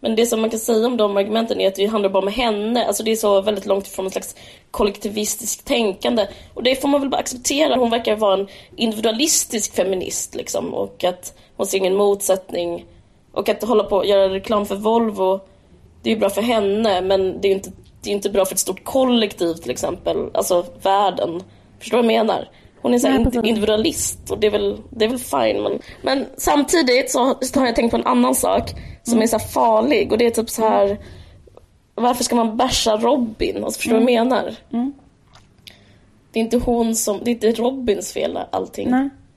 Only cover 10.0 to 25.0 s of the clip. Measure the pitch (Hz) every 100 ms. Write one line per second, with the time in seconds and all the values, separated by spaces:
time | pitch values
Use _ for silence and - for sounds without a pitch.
10 | - - - - - - 170 - - -
11 | 180 180 - - - _ 196 196 190 190
12 | 208 196 - 190 - - 175 170 - -
13 | _ _ _ - 196 208 214 220 202 202
14 | 185 202 190 190 190 214 202 196 214 226
15 | 233 202 190 190 - _ _ - - -
16 | 226 220 202 196 226 226 202 202 220 185
17 | 185 196 190 180 196 196 196 - - -
18 | - 202 196 196 190 190 - 190 - 269
19 | 262 240 214 - 170 165 - 123 - 180
20 | - 151 - - 190 180 175 - 196 196
21 | 202 180 - 170 190 - _ - - 233
22 | 233 220 220 185 - - - _ - 247
23 | 262 269 233 240 220 220 208 214 226 277
24 | - - - 208 214 208 202 208 - -